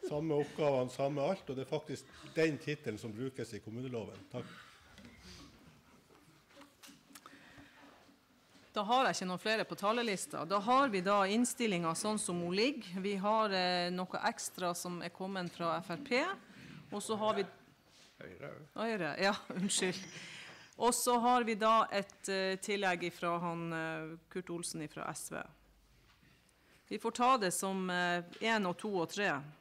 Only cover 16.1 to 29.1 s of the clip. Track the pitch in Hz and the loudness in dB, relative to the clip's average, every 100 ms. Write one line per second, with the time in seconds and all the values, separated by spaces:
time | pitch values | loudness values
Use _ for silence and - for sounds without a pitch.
16.1 | 247 339 392 - - - - - 202 202 | 0 0 -4 -12 -20 -18 -18 -10 -8 -4
17.1 | 214 214 208 190 - - _ _ - - | 0 2 2 -2 -6 -20 _ _ -20 -20
18.1 | _ 80 90 - - 151 - 220 220 160 | _ -16 -14 -14 -14 -14 -6 -4 -2 -2
19.1 | - 196 208 - 233 196 - 185 175 - | 0 0 0 0 2 2 4 2 0 -8
20.1 | - - - - - - - 233 247 247 | -14 -14 -16 -16 -18 -20 2 4 4 4
21.1 | 247 233 247 226 214 220 226 - 196 190 | 6 6 6 4 4 6 6 6 0 -2
22.1 | - - 190 190 190 - 202 190 180 175 | -8 -2 0 0 0 -2 0 2 0 -2
23.1 | - 180 170 175 170 170 165 160 160 160 | -2 -2 0 0 -2 -4 -4 -4 -4 -8
24.1 | 165 _ 185 180 170 175 165 151 - - | -12 _ -10 -6 -6 -6 -6 -8 -6 -8
25.1 | 160 - - - - _ _ _ _ _ | -8 -8 -8 -10 -16 _ _ _ _ _
26.1 | _ - _ _ _ _ - _ 208 226 | _ -20 _ _ _ _ -20 _ -4 -4
27.1 | 226 247 262 190 170 196 190 185 180 175 | 4 4 6 4 0 -2 -2 0 0 2
28.1 | 175 175 - 220 226 185 175 220 190 160 | 0 -2 -4 0 2 2 -2 -2 0 0